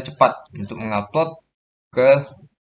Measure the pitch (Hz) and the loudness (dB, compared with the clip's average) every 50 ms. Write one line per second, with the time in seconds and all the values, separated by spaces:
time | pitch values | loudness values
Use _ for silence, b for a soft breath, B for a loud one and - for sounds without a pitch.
0 | 123 - - - 139 123 - - - _ - 107 101 101 110 113 113 110 107 104 | -4 -8 -2 0 0 0 0 -4 -12 _ -14 -14 -12 -12 -12 -12 -8 -6 -6 -6
1 | 101 - - 151 165 156 - - _ _ _ _ _ _ _ _ _ _ - 127 | -6 -4 -4 -4 -4 -4 -6 -12 _ _ _ _ _ _ _ _ _ _ -2 2
2 | 127 135 139 143 143 - - - - _ _ _ | 4 4 4 4 2 -4 -14 -20 -20 _ _ _